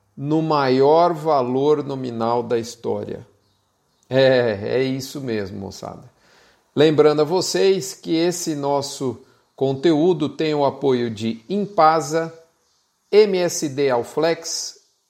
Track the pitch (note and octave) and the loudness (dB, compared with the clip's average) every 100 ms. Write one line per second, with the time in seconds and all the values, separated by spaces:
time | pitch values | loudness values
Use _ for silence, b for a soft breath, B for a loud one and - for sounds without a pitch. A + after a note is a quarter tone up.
0 | _ - C#3+ D#3 D#3+ D3+ C3 C3 C#3 D#3+ | _ -12 -2 0 2 2 2 4 6 6
1 | F3 D#3+ D#3+ C#3+ B2 C3 C#3+ D3+ C3+ C3+ | 4 0 0 0 0 0 2 0 -2 -8
2 | B2+ A#2 A2+ A#2+ A2+ A#2+ A2+ - A2+ G#2 | -8 -4 -2 -2 -2 -4 -4 -10 -6 -6
3 | G#2+ - - _ _ _ _ _ _ _ | -8 -12 -16 _ _ _ _ _ _ _
4 | - C3 C3+ B2+ A#2+ G2 A2+ A#2+ C3+ C3+ | -4 2 4 4 0 -2 -2 -2 -2 -4
5 | C3 D3+ C3 G#2+ G2 G2+ G2 G2 G#2 - | -8 -10 -6 -6 -6 -10 -12 -12 -14 -16
6 | - _ b b b b b - D#3 D3 | -20 _ b b b b b 2 2 6
7 | D3+ D3+ D3 F3+ - F3 F#3+ F#3+ F#3+ - | 4 4 0 0 -2 0 2 2 -2 -12
8 | F3 D#3+ E3+ F3 - D3 C#3 C#3+ C#3 - | -4 0 0 -2 -6 -6 -2 -2 -4 -6
9 | C3+ A2+ b b b - C3+ C3+ E3+ D3+ | -6 -8 b b b -4 -2 0 2 4
10 | F3 E3 C#3+ - D#3 D3+ C#3 C3+ C#3+ B2 | 2 2 -2 -2 -2 0 0 0 0 0
11 | A#2+ G#2 A2+ A2+ - G3+ G3+ F#3 D#3 D#3+ | -2 -4 -6 -6 -6 -6 -4 2 4 4
12 | D3 D#3+ E3 - _ _ _ _ _ _ | 0 -4 -4 -10 _ _ _ _ _ _
13 | - G3+ G#3+ F#3 F3 - D#3 C3 C#3 B2 | 0 4 4 4 -2 -2 -6 -2 0 0
14 | A#2 - E3 E3 - - - - _ _ | -2 -2 -2 -2 -6 -10 -10 -16 _ _
15 | _ | _